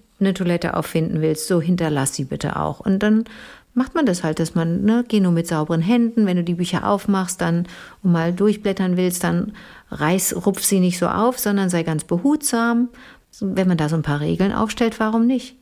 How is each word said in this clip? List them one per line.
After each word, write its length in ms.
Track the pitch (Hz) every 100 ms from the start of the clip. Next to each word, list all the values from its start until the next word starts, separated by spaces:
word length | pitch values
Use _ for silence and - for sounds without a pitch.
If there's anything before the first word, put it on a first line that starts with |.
| _ -
eine 140 | 196
Toilette 420 | 185 175 170 - -
auffinden 460 | - 165 160 156
willst, 260 | 156 151 -
so 140 | 175
hinterlass 540 | 160 175 165 147 135 -
sie 100 | 135
bitte 320 | 147 147 -
auch. 220 | 156 147
Und 180 | - 190
dann 220 | 214 220 233 - - - _ 247
macht 180 | 262
man 140 | 339 262
das 160 | 175
halt, 160 | 160 156
dass 160 | 165 170
man, 260 | 165 175
ne, 220 | 202 233 240
geh 120 | 214
nur 120 | 185
mit 160 | 165 170
sauberen 340 | 160 156 165
Händen, 440 | 170 240 233 233 202
wenn 100 | 180
du 80 |
die 120 | 170 170
Bücher 340 | 180 180 -
aufmachst, 500 | 196 - 196 180 -
dann 280 | 170 170 180 - - -
und 100 | 185
mal 220 | 170 170
durchblättern 640 | 180 208 214 202 190 185 180
willst, 260 | 185 180
dann 300 | 170 170 208 - - - -
reiß, 440 | 147 151 190 - - 196
rupf 180 | 190
sie 160 | - 196
nicht 180 | 180 180
so 100 | 175
auf, 300 | - 233 247
sondern 320 | 214 202 190
sei 140 | 175
ganz 200 | 165 156
behutsam. 840 | - 175 269 302 - 233 233 233 240 - - - _ -
Wenn 280 | 196 185 185
man 100 | 170
da 100 | 151
so 80 | 165
ein 60 |
paar 180 | 147 147
Regeln 320 | 151 170 196
aufstellt, 480 | - 220 - 226 220
warum 280 | 220 226 233
nicht? 280 | 262 - -